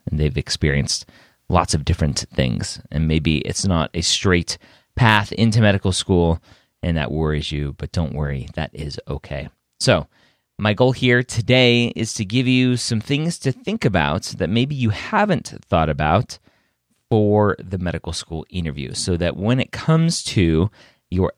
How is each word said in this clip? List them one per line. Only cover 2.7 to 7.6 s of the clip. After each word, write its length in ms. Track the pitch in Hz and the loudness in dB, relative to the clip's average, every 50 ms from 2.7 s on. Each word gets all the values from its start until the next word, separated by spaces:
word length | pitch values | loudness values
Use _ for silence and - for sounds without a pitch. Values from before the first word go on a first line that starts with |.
| - - - - | -10 -14 -12 -6
And 180 | - 76 80 80 | -2 -2 0 2
maybe 300 | 80 80 76 80 78 69 | 0 2 2 2 0 0
it's 260 | - - 85 - - | -2 -4 -6 -4 -2
not 240 | 98 87 82 71 - - | 0 0 0 0 -2 -4
a 80 | 85 | -4
straight 560 | 85 - - - - 98 90 87 82 - - - _ - _ _ _ _ - | -2 -2 -2 0 2 2 2 2 0 -2 -8 -12 _ -20 _ _ _ _ 0
path 360 | - 123 110 107 104 104 - | 4 6 6 6 6 2 0
into 280 | - - 113 113 107 113 | 0 2 2 4 4 4
medical 320 | 110 104 98 98 - 95 | 4 4 4 2 0 0
school, 500 | 90 - - - 95 87 85 82 82 - _ - - _ _ _ _ _ | -2 0 0 2 2 4 4 2 2 -2 _ -12 -20 _ _ _ _ _
and 140 | - 87 82 | -4 -2 -2
that 160 | 80 69 - | -2 -2 -2
worries 400 | 71 78 80 76 76 73 71 - | -2 -2 -2 0 -2 -2 -4 -4
you, 220 | 76 73 | -4 -4